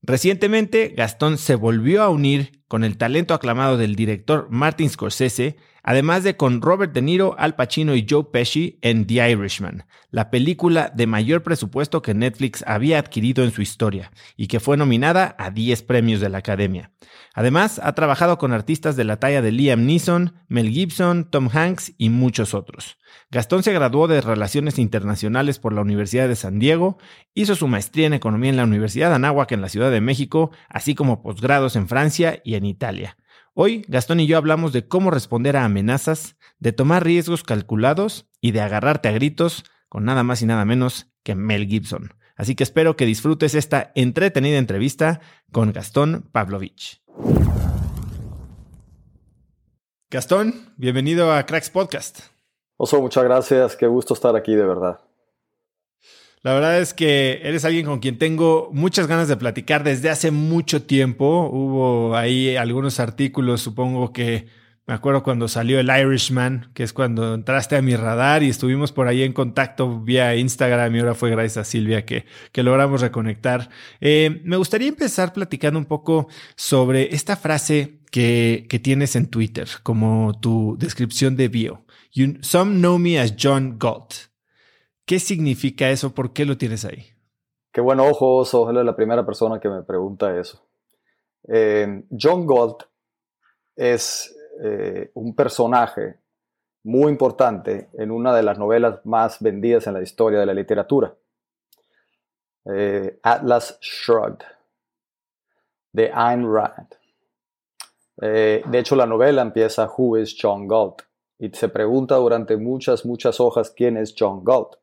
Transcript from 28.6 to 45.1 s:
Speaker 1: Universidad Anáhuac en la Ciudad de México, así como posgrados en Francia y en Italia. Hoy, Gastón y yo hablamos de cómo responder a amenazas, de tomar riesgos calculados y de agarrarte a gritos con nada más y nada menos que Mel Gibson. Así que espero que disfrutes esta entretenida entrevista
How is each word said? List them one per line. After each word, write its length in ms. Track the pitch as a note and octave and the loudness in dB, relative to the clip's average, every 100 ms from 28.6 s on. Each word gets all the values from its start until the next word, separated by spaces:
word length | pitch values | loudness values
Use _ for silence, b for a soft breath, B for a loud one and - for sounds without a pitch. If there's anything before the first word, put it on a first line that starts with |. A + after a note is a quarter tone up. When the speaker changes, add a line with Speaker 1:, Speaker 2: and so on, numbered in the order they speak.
Speaker 1:
Universidad 500 | A#2+ G#2 G#2+ G#2+ E3 | 2 2 0 0 2
Anáhuac 380 | D#3 C3+ C#3+ C3 | 2 2 0 0
en 100 | A2+ | -2
la 60 | F#2+ | -4
Ciudad 220 | G#2 B2+ | -2 0
de 100 | A#2+ | 2
México, 500 | A2 C3 C#3 D#3+ D#3+ B B | 0 0 -2 0 0 B B
así 260 | - - | -6 -4
como 280 | C#3+ C#3+ A2 | 0 0 0
posgrados 520 | - G2+ A#2+ C#3 C3+ A#2 | -4 -4 0 2 2 0
en 120 | F#2+ | 0
Francia 520 | B2 D3+ D3 E3 - | 0 0 2 0 0
y 120 | - G#2+ | -6 -4
en 100 | G2+ | -4
Italia. 500 | F#2+ A#2+ F#2+ F#2 - b b b | -4 -8 -8 -12 -16 b b b
Hoy, 300 | - F#3 A3+ - | 0 0 0 -2
Gastón 320 | C3 B2 E3+ | -2 0 2
y 60 | D#3 | 4
yo 100 | D#3+ | 2
hablamos 360 | D3+ D#3 E3 | 2 0 0
de 140 | B2+ - | -2 -2
cómo 240 | F3+ F#3+ | 0 2
responder 460 | D#3 - A#2 B2 C#3 | 0 -2 -2 2 2
a 80 | |
amenazas, 720 | A#2+ G2 G2+ C3+ - D#3 - - b b | 2 2 2 0 0 -4 -6 -20 b b
de 140 | A#2 | -2
tomar 320 | A2+ C3+ F3 | 2 2 4
riesgos 380 | E3 E3+ E3 E3+ | 4 2 2 -4
calculados 840 | - A2 G2 A2 A#2+ D#3 G#3 - - _ | -2 -4 -2 0 2 2 -2 -6 -16 _
y 120 | A#2+ | -2
de 80 | A2 | 0
agarrarte 480 | G#2 G#2+ B2 D3+ A#2+ | 0 0 0 0 0
a 40 | |
gritos 520 | G#2+ C#3+ D3 E3+ E3 b b b | 0 0 0 -2 -2 b b b
con 160 | G#2 | -6
nada 180 | G#2 C3 | -2 0
más 180 | B2 B2 | 0 0
y 40 | A2+ | 0
nada 180 | A2+ | 0
menos 480 | G#2 B2 B2+ - - _ | 2 2 0 -4 -14 _
que 100 | - | -8
Mel 320 | F#2+ G#2+ G#2 G#2 | -6 -2 -2 -2
Gibson. 480 | G#2+ - - G2+ - _ - | -4 -4 -10 -12 -20 _ -8
Así 180 | G#2 | -6
que 80 | C3 | -2
espero 340 | C3+ - D#3+ D#3 | 0 2 2 2
que 100 | B2 | 0
disfrutes 480 | A2 D3+ D#3 D#3 | 0 0 0 0
esta 360 | D3+ D3 C#3 - - | 0 0 -2 -2 0
entretenida 600 | B2 A#2+ F#3+ F#3 C3+ D3 | 0 2 0 2 0 0
entrevista 640 | A#2 G2 B2 - D#3 | 0 -2 -2 0 -2